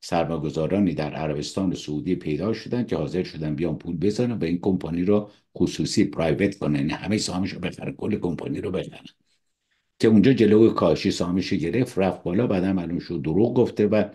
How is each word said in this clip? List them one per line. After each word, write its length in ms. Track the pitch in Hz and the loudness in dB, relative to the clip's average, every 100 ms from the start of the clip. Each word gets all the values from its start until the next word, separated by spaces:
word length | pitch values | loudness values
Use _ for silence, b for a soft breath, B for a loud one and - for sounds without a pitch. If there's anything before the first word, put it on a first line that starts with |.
سرمایه‌گذارانی 920 | - 85 80 82 76 73 78 98 95 | -4 -2 0 -2 -4 -2 0 2 2
در 200 | 76 76 | 0 -4
عربستان 600 | 73 78 73 69 - 95 78 | -4 -4 -4 -6 -4 -4 -4
سعودی 400 | - 76 76 90 | -6 -6 -2 -4
پیدا 380 | 80 73 98 | -2 -4 -2
شدن 320 | 110 104 123 113 | -4 -4 -4 -2
که 100 | 82 | -2
حاضر 280 | 73 87 | -2 -4
شدن 320 | 90 80 78 73 | -4 -6 -6 -4
بیان 220 | 82 76 | -4 -4
پول 200 | 85 85 | -6 -2
بزنن 400 | 95 107 123 113 | 0 0 -2 -2
و 60 | |
این 160 | 82 87 | -2 -2
کمپانی 420 | 101 92 80 85 | 0 0 -2 -2
رو 260 | 90 104 104 B B - | 2 2 0 B B -2
خصوصی، 480 | 87 - 78 - - | -2 0 -2 2 0
پرایوت 520 | - 80 71 98 - | 2 0 2 0 0
کنن، 180 | 78 71 | -2 0
یعنی 180 | 73 | -2
همه 240 | 69 85 104 | -4 -2 -2
سهامش 320 | - 90 95 | -2 -4 -4
رو 100 | - | -6
بخرن، 320 | 90 - - | -8 -8 -10
کل 280 | 90 98 101 | -8 -4 -4
کمپانی 420 | 87 78 - 92 | -4 -4 -6 -6
رو 100 | 98 | -4
بخرن، 340 | 90 - - - _ _ _ _ _ _ _ _ - | -6 -6 -12 -20 _ _ _ _ _ _ _ _ 2
که 80 | 117 | 6
اونجا 260 | 110 95 | 8 6
جلوی 400 | 117 104 107 113 | 6 6 8 6
کاهش 360 | - 92 78 98 | 6 2 2 0
سهامش 380 | - 87 92 90 | -2 -2 -2 -2
رو 100 | 98 | -2
گرفت، 400 | 82 107 131 - | -2 -2 -2 0
رفت 260 | 95 - | -2 -2
بالا، 240 | - 92 120 | -2 0 0
بعدم 240 | 95 92 | 0 0
معلوم 280 | 95 82 85 | -2 -2 -6
شد 220 | - 85 | -6 -6
دروغ 320 | 73 82 120 | -2 2 2
گفته 340 | 127 113 - 104 | 4 2 2 2
و 160 | 107 95 | 2 0